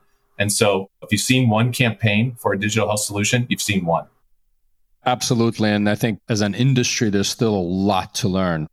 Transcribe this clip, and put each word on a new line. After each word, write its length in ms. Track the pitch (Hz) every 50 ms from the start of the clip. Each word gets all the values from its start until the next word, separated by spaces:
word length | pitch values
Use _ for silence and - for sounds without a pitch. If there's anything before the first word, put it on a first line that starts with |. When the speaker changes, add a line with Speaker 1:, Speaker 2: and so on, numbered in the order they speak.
| _ _ _ _ _ _ _
Speaker 1:
And 140 | - 101 104
so 380 | 104 - 113 104 98 95 95 - _ -
if 100 | - -
you've 100 | 113 104
seen 280 | - - 127 131 127 117
one 220 | 107 107 120 127
campaign 640 | 120 - 131 117 107 - - 107 101 107 117 131 120 -
for 140 | - 107 98
a 60 | 95
digital 280 | 104 104 107 110 101
health 140 | 104 107 107
solution, 460 | - - 101 101 104 - - 123 123 -
you've 120 | - -
seen 240 | - - 98 95 87
one. 220 | 82 82 80 - - _ _ _ _ _ _ _ _ _ _ _ _ _ _ _ _ _ _ -
Speaker 2:
Absolutely. 640 | 127 123 120 - - 127 113 117 117 110 - 107 107
And 200 | 104 104 104 104
I 60 | 104
think 260 | - - 117 101 - _ -
as 120 | 120 104
an 140 | 104 104 98
industry, 540 | 117 123 135 135 127 120 - - - 123 107
there's 180 | 98 101 98
still 280 | - - - 123 110 104
a 20 |
lot 580 | 98 90 85 92 95 98 101 101 92 87 - -
to 140 | - - 101
learn. 380 | 92 95 92 90 85 80 76 -